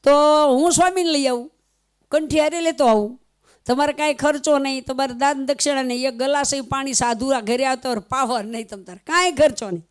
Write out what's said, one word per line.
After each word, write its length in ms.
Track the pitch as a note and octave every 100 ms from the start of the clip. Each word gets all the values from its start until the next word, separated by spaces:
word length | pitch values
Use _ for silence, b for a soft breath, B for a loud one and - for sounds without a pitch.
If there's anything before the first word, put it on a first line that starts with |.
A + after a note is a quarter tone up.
તો 80 | C4+ C#4+ D4+ D4+ D4
હું 180 | B3+ E4+
સ્વામીને 380 | D#4+ F4+ F#4 E4+
લઈ 160 | D4 C4
આવું, 260 | B3 C4 _ _ _ _ _ _
કંઠી 280 | D4+ D4+ D#4
હારે 220 | D4+ E4+
લેતો 240 | E4 B3+ C4
આવું, 360 | G#3+ G#3 B3+ _ _ b b -
તમારે 280 | B3+ D4
કાંઈ 200 | D4 D4+
ખર્ચો 440 | D4 C#4+ D4 D4+ C#4+
નહીં, 260 | C#4 C4
તમારે 300 | B3+ C4 C4+
દાન 320 | A#3+ C#4 C#4 C4+
દક્ષિણા 380 | C#4 D4 C#4
નહીં, 240 | C4 B3 C4
એક 60 |
ગલાસ 400 | A#3 C4 C#4+ C#4
ય 80 | C#4
પાણી 320 | A#3 C4+ C#4
સાધુ 340 | B3 A#3+ A3+ C4
આ 120 | C4
ઘરે 260 | G#3+ B3 C4
આવતા 240 | B3+ B3+
હોય 80 | A3+
પાવર 440 | - C4 B3+ A#3+
નહીં, 240 | G#3 A#3 A3+
તમ 160 | G3+
તારે 160 | F#3 F3+ -
કાંઈ 240 | E4 F4+
ખર્ચો 380 | C#4 D4 A3 G#3
નહીં 180 | F3 -